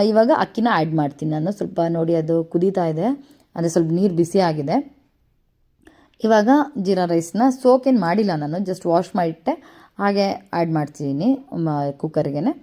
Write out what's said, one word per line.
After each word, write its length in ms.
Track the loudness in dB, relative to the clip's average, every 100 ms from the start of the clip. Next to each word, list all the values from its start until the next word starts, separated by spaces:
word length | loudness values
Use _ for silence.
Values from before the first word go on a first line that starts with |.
| 2
ಇವಾಗ 200 | 4 4 2
ಅಕ್ಕಿನ 240 | 0 -2 0 0
ಆ್ಯಡ್ 160 | 0 0
ಮಾಡ್ತೀನಿ 300 | -2 -4 -4 -2
ನಾನು. 160 | -4 -4
ಸ್ವಲ್ಪ 220 | -6 -2 -2 0
ನೋಡಿ, 180 | 0 0
ಅದು 120 | 0 -2 0
ಕುದೀತಾ 320 | 0 0 0 -2
ಇದೆ, 140 | -2 -2 -4 -10 -20 _ -4
ಅಂದರೆ 140 | -2
ಸ್ವಲ್ಪ 160 | 0 0 2
ನೀರು 160 | 0 2
ಬಿಸಿ 200 | 0 2 0
ಆಗಿದೆ. 280 | -2 -2 -2 -4 _ _ _ _ _ _ _ _ _ _ _ _ _ 2
ಇವಾಗ 220 | 4 6 4 2 -4 -2
ಜೀರಾ 180 | 0 2
ರೈಸ್ನ 340 | 0 -2 0 0 2
ಸೋಕ್ 240 | 4 4 4
ಏನು 100 | 2 2
ಮಾಡಿಲ್ಲ 260 | 0 0 -2
ನಾನು, 160 | -4 -4 -4
just 160 | -4 0
ವಾಶ್ 220 | 0 0 -2
ಮಾಡಿಟ್ಟೆ, 360 | -4 -4 -6 -6 -10 -20 -20 -4
ಹಾಗೆ 240 | -2 0 -2 -4 -6 -4
ಆ್ಯಡ್ 160 | -2 -2
ಮಾಡ್ತಿದ್ದೀನಿ 520 | -4 -6 -6 -2 0 -2 -4 -6 -4
ಮ-, 260 | -2 -4 -6
ಕುಕ್ಕರ್ಗೆನೆ. 520 | -4 -2 -2 -2 -4 -4